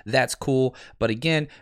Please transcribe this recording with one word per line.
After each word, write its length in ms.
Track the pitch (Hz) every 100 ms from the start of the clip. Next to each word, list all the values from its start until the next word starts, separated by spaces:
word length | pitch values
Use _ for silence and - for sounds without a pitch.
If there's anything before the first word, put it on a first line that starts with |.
that's 300 | 104 127 127
cool. 420 | - - 131 131 - - -
But 140 | 113
again, 360 | 110 165 156 147 -